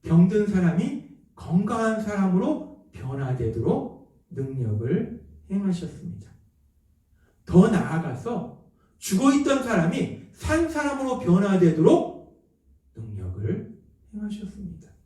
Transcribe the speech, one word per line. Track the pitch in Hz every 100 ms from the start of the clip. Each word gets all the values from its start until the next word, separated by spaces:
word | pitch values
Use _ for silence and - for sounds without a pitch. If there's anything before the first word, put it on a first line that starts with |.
병든 | - 170 190 208 202
사람이 | 185 175 170 - - - - _ -
건강한 | - 175 208 226 220 220
사람으로 | 208 202 190 180 269 302 - - _
변화되도록 | - 127 135 131 127 113 117 139 233 - - - _ _
능력을 | 127 135 135 110 104 120 214 - - - - -
행하셨습니다. | 196 196 170 - - - - - - _ _ _ _ _ _ _ _ _ _ -
더 | 175 226
나아가서 | 190 127 160 139 123 233 214 - - - _ _ _
죽어있던 | - 190 277 285 285 269
사람이 | 240 208 165 - - - -
산 | - - 311 330
사람으로 | 294 294 269 262 226
변화되도록 | 175 180 202 185 170 156 165 320 - - - _ _ _ _ _ _ -
능력을 | 113 101 90 90 107 208 - - _ _ _
행하셨습니다. | 208 208 208 190 202 185 - - -